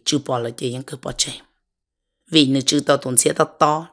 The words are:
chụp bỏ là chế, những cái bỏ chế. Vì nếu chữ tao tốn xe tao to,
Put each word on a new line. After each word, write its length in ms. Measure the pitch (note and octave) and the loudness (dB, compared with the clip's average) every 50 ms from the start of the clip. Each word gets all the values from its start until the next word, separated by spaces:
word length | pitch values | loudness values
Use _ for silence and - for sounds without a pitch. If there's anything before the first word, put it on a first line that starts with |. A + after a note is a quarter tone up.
| - | -6
chụp 160 | - D3+ C#3 - | -4 -2 -2 -2
bỏ 140 | - B2+ A#2+ | -2 -4 -4
là 100 | A#2 A#2 | -4 -6
chế, 200 | A#2 - C3+ B2 | -8 -6 -6 -6
những 140 | B2 B2+ C3 | -6 -8 -10
cái 140 | - C#3+ B2+ | -10 -12 -10
bỏ 100 | - - | -10 -8
chế. 200 | - - - - - - - _ _ _ _ _ _ _ _ _ _ _ _ _ _ _ _ - | -6 -6 -6 -6 -8 -14 -18 _ _ _ _ _ _ _ _ _ _ _ _ _ _ _ _ 0
Vì 140 | E3 D#3 C#3+ | 4 4 4
nếu 160 | C3 C3+ C3+ C3 | 4 2 0 0
chữ 140 | - D#3 C#3+ C#3 | 0 0 0 2
tao 120 | - C#3+ | 2 2
tốn 200 | C#3+ - C3+ B2+ | 2 0 -2 0
xe 160 | - - - D#3 | 0 0 2 2
tao 140 | - D#3 - - - | 0 -2 -2 0 2
to, 280 | D#3+ D3 D3+ D#3+ E3 - | 2 2 2 0 -4 -8